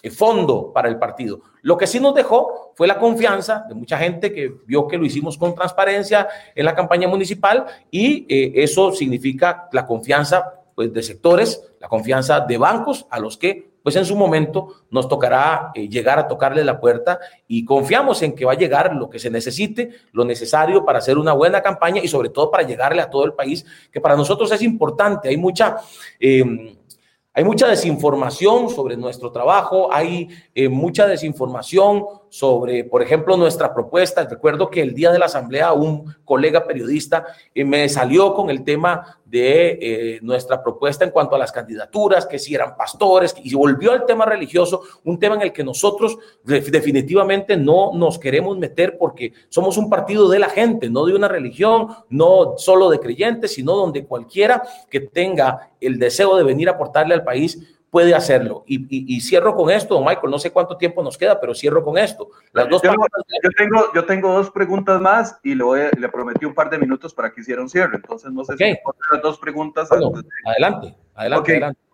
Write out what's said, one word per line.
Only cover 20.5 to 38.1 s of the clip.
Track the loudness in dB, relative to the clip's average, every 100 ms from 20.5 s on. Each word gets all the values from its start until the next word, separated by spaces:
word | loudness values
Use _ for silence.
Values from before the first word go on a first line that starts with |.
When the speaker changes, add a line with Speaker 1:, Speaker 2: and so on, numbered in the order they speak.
| 0 4 2
Speaker 1:
para | 2 0
hacer | 2 0
una | 2
buena | 4 4 2
campaña | 0 0 0 0
y | -2
sobre | -2 -2
todo | 0 0
para | 2
llegarle | -2 -2 0 0
a | -2
todo | 0
el | -2
país, | -2 -6 -6 -10 -20 _
que | -2
para | 2 2
nosotros | 2 0 0
es | 0
importante. | 0 0 -2 0 0 0 -2
Hay | 0
mucha, | -2 2 0 0 -12 -20 -20 _
eh, | 4 4 2 -2 -12 -20 _ -20 _ _ _
hay | 0
mucha | 2 4 4
desinformación | 4 0 0 0 0 -4 0 2 2 0
sobre | -4 -6 -6
nuestro | -8 -10 -10
trabajo, | -2 2 2 2 0 2
hay, | 0 -2 -4 -10 -16 _
eh, | 0 0
mucha | 0 -2 2 2
desinformación | 2 -6 -6 -8 -8 -2 4 4 2 -4 -16 _
sobre, | -2 0 2 0 -4
por | 0 0
ejemplo, | 2 0 2 4
nuestra | 2 2 -4
propuesta. | -2 -2 0 0 0 -4
Recuerdo | -2 -2 0 -2
que | -2
el | -4
día | 2 4
de | 4
la | 2
asamblea | -2 -6 -2 0
un | 2 0 -4 -10 -20
colega | _ 0 2 0 -2
periodista, | -8 -4 -4 -2 -4 -4 -20 _
eh, | -4
me | 0 0 0
salió | 0 2